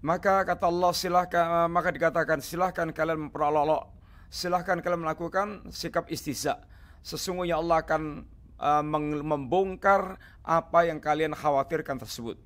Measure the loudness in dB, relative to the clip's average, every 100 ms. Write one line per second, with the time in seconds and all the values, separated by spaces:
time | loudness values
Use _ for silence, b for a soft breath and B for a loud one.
0 | 0 0 4 4 2 0 2 4 2 2
1 | 2 2 2 2 2 4 2 2 0 0
2 | 0 2 0 0 -2 -2 -2 0 -4 -2
3 | -2 -2 -4 -2 2 2 4 2 0 -20
4 | b b b -8 -2 -2 0 -2 0 -2
5 | -2 -4 -2 -2 -2 -6 -14 -10 -4 -4
6 | -4 -8 -6 -4 -4 -4 -8 b b b
7 | -12 -8 -6 -4 -2 -2 2 0 2 -2
8 | -2 -10 -16 -20 -20 -4 0 2 2 -2
9 | -2 -4 -2 -4 0 0 0 0 4 4
10 | 2 -10 B B 0 0 4 2 2 0
11 | -2 0 0 -2 0 2 0 -4 -4 -8
12 | -8 -10 -10 -12